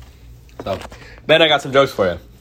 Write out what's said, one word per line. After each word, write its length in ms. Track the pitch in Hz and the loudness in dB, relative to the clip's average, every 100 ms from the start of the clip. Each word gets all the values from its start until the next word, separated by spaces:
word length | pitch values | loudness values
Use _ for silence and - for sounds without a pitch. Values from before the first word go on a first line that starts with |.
| - - - - - - | -20 -20 -20 -20 -20 -14
So, 160 | - 95 - - - - - | -10 -10 -12 -20 -20 -8 2
Ben, 160 | 160 | 2
I 60 | 160 | 4
got 120 | 147 | 0
some 120 | 135 | 0
jokes 180 | 131 139 | 0 0
for 160 | - 95 | 0 -2
you. 60 | 87 - - | -4 -12 -20